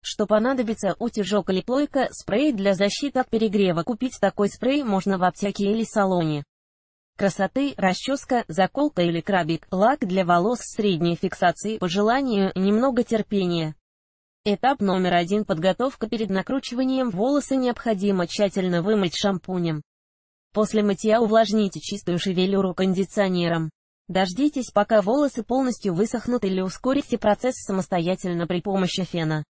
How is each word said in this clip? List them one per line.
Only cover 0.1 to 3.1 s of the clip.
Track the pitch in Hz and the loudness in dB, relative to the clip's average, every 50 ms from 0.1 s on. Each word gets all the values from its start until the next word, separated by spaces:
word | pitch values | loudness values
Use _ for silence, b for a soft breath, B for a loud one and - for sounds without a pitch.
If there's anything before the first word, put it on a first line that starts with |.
| - - 214 | -4 -4 -2
понадобится: | 190 - 214 220 254 277 254 240 208 220 - - 196 170 - | 2 2 2 2 2 0 0 -2 -2 -4 -4 -2 -4 -2 -2
утюжок | 220 240 - 220 202 170 208 208 175 - | -4 -6 -4 -4 -4 0 0 0 0 0
или | 190 185 | -2 -2
плойка, | - - 247 277 294 285 - 277 - - | 0 -2 0 0 0 0 0 -2 -2 -2
спрей | - - - - 190 226 285 311 254 | -4 -10 -6 -2 0 2 2 2 0
для | 196 196 196 196 | 2 2 2 2
защиты | 170 202 202 - - - 285 | 2 2 0 0 -2 -6 -4